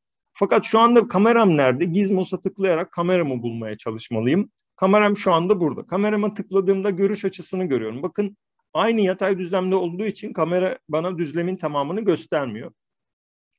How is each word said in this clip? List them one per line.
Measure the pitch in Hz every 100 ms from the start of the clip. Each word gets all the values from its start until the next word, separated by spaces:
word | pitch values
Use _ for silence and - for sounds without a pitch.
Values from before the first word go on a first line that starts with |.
| _ _ _
Fakat | - 202 226 -
şu | 220
anda | 233 240 220
kameram | 185 214 233 208 151
nerede? | 131 127 170
Gizmos'a | 170 196 190 190 185
tıklayarak | 190 - 190 165 175
kameramı | - 175 185 156 127
bulmaya | 120 117 110 107
çalışmalıyım. | - 110 - 110 117 165 208 _ _ -
Kameram | 190 208 208 202
şu | -
anda | 165 175 202
burada. | 165 123 -
Kamerama | 180 208 214 208
tıkladığımda | 208 - 190 185 196 196
görüş | 180 196 214 196
açısını | - - 185 180
görüyorum. | 127 110 117
Bakın | 170 - 202 202 _ _ _
aynı | 156 208 233
yatay | 190 185 196 190
düzlemde | 180 190 185 190
olduğu | 180 175 214
için | - 214
kamera | - 160 180 185 - -
bana | 156 175 175
düzlemin | 160 156 175 185
tamamını | 156 147 139 190
göstermiyor. | 208 160 - 156 135 107 - - _ _ _ _ _ _ _